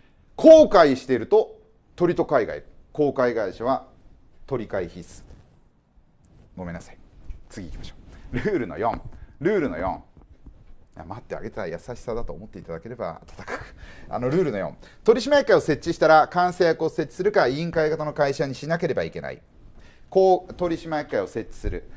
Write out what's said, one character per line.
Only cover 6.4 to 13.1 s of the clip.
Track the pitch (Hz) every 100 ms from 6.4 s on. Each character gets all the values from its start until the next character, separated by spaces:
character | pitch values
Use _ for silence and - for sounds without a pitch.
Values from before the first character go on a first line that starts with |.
| - -
ご |
め | 87
ん |
な | 82
さ | -
い。 | - - - - - -
次 | - 85
行 |
き | -
ま |
し | -
ょ | - - - -
う。 | 123
ル |
ー | 196 175
ル | 98
の | 78
四。 | 113 - - - - -
ル | 160 208
ー |
ル | 139
の | 80
四。 | 92 80 - - - - - - - - - -
あ、 |
待 | 82 113
っ |
て | - 76
あ |
げ | 107
た | 110 90
優 | 82
し | - 117
さ | -
だ | 131
と | -
思 | 82 107
っ |
て | 95
い |
た | 82
だ | 82
け | 113
れ | 117
ば | 90